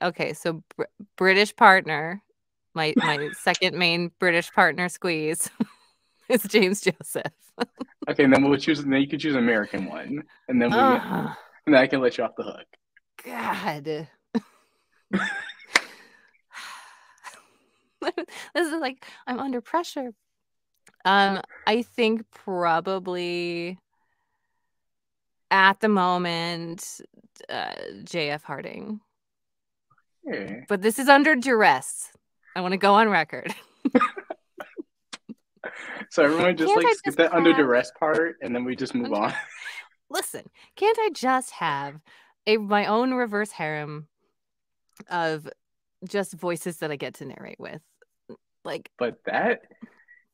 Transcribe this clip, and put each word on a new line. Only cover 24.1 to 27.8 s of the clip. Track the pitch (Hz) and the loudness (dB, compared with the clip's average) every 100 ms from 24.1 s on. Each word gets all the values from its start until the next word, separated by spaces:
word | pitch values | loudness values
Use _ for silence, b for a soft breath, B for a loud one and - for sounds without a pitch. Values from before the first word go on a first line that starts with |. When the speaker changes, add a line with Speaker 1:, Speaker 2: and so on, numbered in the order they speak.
| _ _ _ _ _ _ _ _ _ _ _ _ _ - | _ _ _ _ _ _ _ _ _ _ _ _ _ 0
Speaker 1:
at | 190 190 196 | 6 6 6
the | 220 | 2
moment, | 202 180 180 175 170 170 170 170 170 - - - _ _ _ - | 2 2 2 0 -2 -4 -6 -8 -12 -14 -16 -20 _ _ _ -12
uh, | 120 60 50 | -8 -8 -10